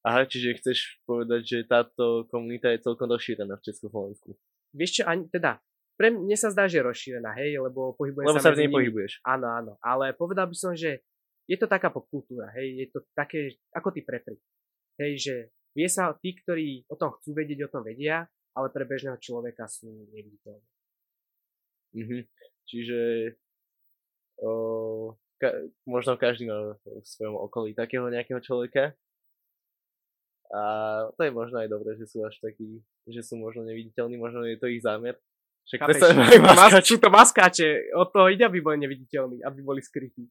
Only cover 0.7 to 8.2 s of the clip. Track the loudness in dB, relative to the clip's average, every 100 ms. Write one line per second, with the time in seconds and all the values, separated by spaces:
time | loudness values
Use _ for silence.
0.7 | -4 -6 -16 -8 -6 -2 -4 -4 -8 0
1.7 | 0 0 -2 -2 -2 -4 -10 -10 -4 -2
2.7 | -2 -4 -6 -4 -4 -4 -8 -8 -10 -14
3.7 | -16 -12 -10 -12 -14 -20 -20 _ _ _
4.7 | -8 -6 -4 -2 -4 -4 -4 -4 -4 _
5.7 | _ _ _ 0 0 -4 -2 -2 0 0
6.7 | 0 -2 -6 -12 -12 -12 -8 -8 -6 -8
7.7 | -6 -10 -6 -8 -2